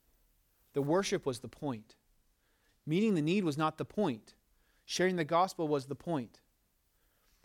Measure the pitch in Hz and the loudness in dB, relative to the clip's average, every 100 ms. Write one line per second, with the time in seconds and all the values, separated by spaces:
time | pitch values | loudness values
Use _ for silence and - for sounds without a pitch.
0 | _ _ _ _ _ _ _ 143 143 175 | _ _ _ _ _ _ _ -2 2 2
1 | 196 185 - 123 120 - 147 117 107 - | 2 -2 -2 -4 -8 -8 -6 -6 -10 -20
2 | _ _ _ _ _ _ _ _ - 165 | _ _ _ _ _ _ _ _ -2 2
3 | 220 185 147 196 175 143 156 - 143 - | 2 2 2 2 2 0 0 -2 -6 -2
4 | 202 113 - - _ _ _ _ - - | 0 -2 -8 -20 _ _ _ _ -6 0
5 | 185 180 156 170 185 - 156 147 131 139 | 2 2 0 2 2 0 0 0 -2 -8
6 | - 160 113 - _ _ _ _ _ _ | -4 -4 -4 -12 _ _ _ _ _ _
7 | _ _ _ _ | _ _ _ _